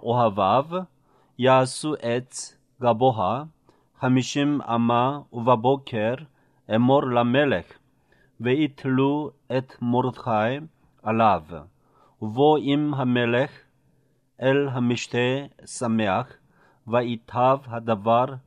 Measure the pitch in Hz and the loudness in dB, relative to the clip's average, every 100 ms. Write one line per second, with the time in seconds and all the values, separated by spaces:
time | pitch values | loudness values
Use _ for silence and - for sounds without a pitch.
0 | 117 120 117 101 95 120 156 180 185 _ | -2 0 0 2 2 2 0 -6 -10 _
1 | _ _ _ - 127 131 131 - 151 147 | _ _ _ -2 4 4 2 -2 -8 -6
2 | 117 120 131 - - - _ _ 120 113 | -4 -4 -6 -14 -16 -20 _ _ -2 2
3 | 131 110 92 123 160 _ _ _ _ _ | 2 2 -2 -4 -8 _ _ _ _ _
4 | 131 127 117 147 143 143 - 117 117 120 | 0 2 0 -2 0 -2 -2 -2 2 2
5 | 127 143 - 120 117 120 123 139 135 117 | 0 -4 -10 -4 2 2 2 0 -2 -4
6 | 107 131 156 _ _ _ - 110 123 139 | -4 -4 -10 _ _ _ -2 2 4 4
7 | 135 120 120 135 147 92 - - _ _ | 2 0 2 2 2 0 -4 -18 _ _
8 | _ _ _ _ 117 139 151 135 135 131 | _ _ _ _ -2 0 0 -4 -2 0
9 | 139 147 147 - _ 127 131 - 120 123 | 0 0 -6 -14 _ -6 -6 -6 -2 0
10 | 127 123 123 107 110 139 160 _ _ _ | 0 -4 -2 0 0 -2 -10 _ _ _
11 | 107 110 113 87 78 82 76 _ _ _ | -4 2 4 2 -2 -16 -18 _ _ _
12 | _ _ 110 113 147 151 127 143 151 139 | _ _ -8 2 4 4 2 0 -2 -2
13 | 123 123 120 120 139 - _ _ _ _ | 0 0 2 0 -2 -6 _ _ _ _
14 | _ _ _ - 127 139 139 127 120 113 | _ _ _ -4 0 0 0 -2 -2 -2
15 | - 120 123 135 143 - - - 120 113 | -4 -2 -2 -2 -8 -18 -18 -8 -2 0
16 | 104 98 127 - _ _ _ _ - 120 | 0 0 -4 -12 _ _ _ _ -4 -2
17 | 123 117 - 123 127 135 123 117 113 107 | -2 -6 -6 0 2 2 -2 -10 -4 -2
18 | 107 117 131 131 | 2 2 2 -4